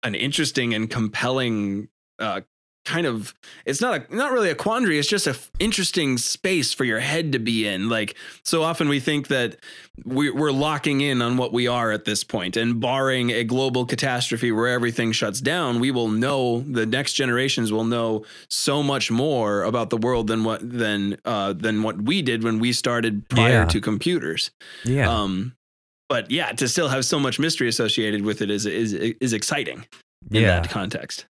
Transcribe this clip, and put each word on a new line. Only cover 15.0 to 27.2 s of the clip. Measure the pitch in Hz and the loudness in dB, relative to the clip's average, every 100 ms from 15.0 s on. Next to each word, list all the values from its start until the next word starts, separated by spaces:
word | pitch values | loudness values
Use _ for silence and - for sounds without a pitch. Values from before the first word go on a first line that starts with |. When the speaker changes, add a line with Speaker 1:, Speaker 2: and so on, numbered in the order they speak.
| 117 | 0
Speaker 1:
shuts | 107 107 104 | 0 -2 -2
down, | 135 175 147 120 | -2 0 0 2
we | 131 | 2
will | 127 113 | 0 0
know, | 107 127 139 123 120 | 0 0 2 0 0
the | 139 123 | -2 -2
next | 110 123 139 | 0 0 0
generations | - 131 120 135 - 113 | 0 0 2 0 0 0
will | 107 | 0
know | 113 120 113 110 107 - - | 0 0 0 -2 -6 -20 -8
so | - - 143 | -2 0 2
much | 143 135 - | 2 0 0
more | 117 147 135 107 101 | 2 2 2 2 2
about | 98 117 113 | 0 0 0
the | 117 | 0
world | 120 123 110 | 2 2 2
than | 113 | 0
what, | 110 110 117 | 0 -2 -4
than, | 120 110 104 101 101 | -2 0 0 0 -2
uh, | - 110 98 | -2 -2 -2
than | 92 110 107 | 0 0 0
what | 107 92 | 0 -2
we | 107 190 | 0 0
did | 147 117 | 0 0
when | 113 110 | 0 0
we | 120 | 0
started | 120 127 120 113 104 - | 0 0 0 0 -2 0
prior | 123 113 120 | 2 6 6
Speaker 2:
Yeah. | 82 | 4
Speaker 1:
to | 92 | 2
computers. | 110 107 170 175 76 80 - _ - - | 0 0 0 0 -2 -4 -6 _ -20 -8
Speaker 2:
Yeah. | 120 135 113 | -2 2 2
Speaker 1:
Um, | 113 101 92 117 - _ _ _ _ _ | 2 0 -2 -6 -10 _ _ _ _ _
but | 131 - | -2 0
yeah, | 160 160 | -2 -2
to | 117 127 | -2 0
still | 180 156 | 2 2
have | 135 | 0
so | 123 156 | 0 2